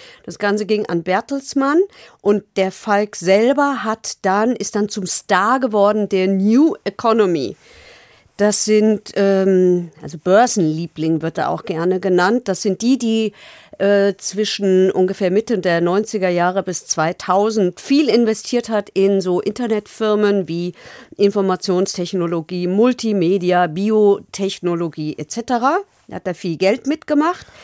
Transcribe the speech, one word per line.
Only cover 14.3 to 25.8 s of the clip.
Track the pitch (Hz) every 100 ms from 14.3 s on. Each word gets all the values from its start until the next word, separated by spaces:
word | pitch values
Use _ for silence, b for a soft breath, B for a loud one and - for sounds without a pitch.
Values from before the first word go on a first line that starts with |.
| 190 208 - 202 185 190
ungefähr | 190 185 190 185
Mitte | 196 226 214
der | 180 170
neunziger | 170 190 214 214 180
Jahre | 175 175 190
bis | 185 180 -
zweitausend | - 160 175 - 190 214 220 180 -
viel | - 277 294
investiert | 240 226 220 - 240 226
hat | 220 208
in | - 196 196
so | 180 175
Internetfirmen | - 208 240 214 208 - 214 208 208 202 165
wie | 170 175 B B B B -
Informationstechnologie, | 202 202 190 185 - 180 190 - 175 190 170 170 156 180 180
Multimedia, | 190 247 247 226 208 170 190 175 180 180
Biotechnologie | 156 208 214 208 196 - - 196 - 175 170 170 156 151 -
et | 147
cetera. | - 240 240 254 349